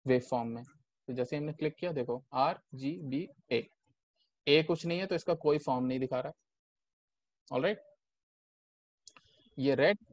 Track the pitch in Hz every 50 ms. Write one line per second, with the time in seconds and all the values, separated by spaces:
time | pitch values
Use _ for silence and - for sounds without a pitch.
0 | _ 131 127 123 123 - 131 120 117 117 117 117 123 - _ _ _ _ _ _
1 | _ - 123 123 123 - 156 147 147 151 151 - 156 151 151 - 180 175 160 135
2 | 120 120 120 127 - _ 139 131 135 160 - - - _ 139 131 135 143 170 185
3 | 156 131 131 147 185 - - - _ _ 147 - - - _ _ _ _ _ _
4 | _ _ _ _ _ _ _ _ _ 143 143 160 156 160 170 160 - 170 170 180
5 | 190 196 180 160 - - 170 160 - 151 147 147 - 147 131 127 127 127 127 131
6 | 131 127 131 127 127 156 - - _ _ _ _ _ _ _ _ _ _ _ _
7 | _ _ _ _ _ _ _ _ _ - - 127 151 196 214 - - - - _
8 | _ _ _ _ _ _ _ _ _ _ _ _ _ _ _ _ _ _ _ _
9 | _ - - - - _ _ _ _ _ _ - 131 139 135 123 143 180 208 -
10 | - -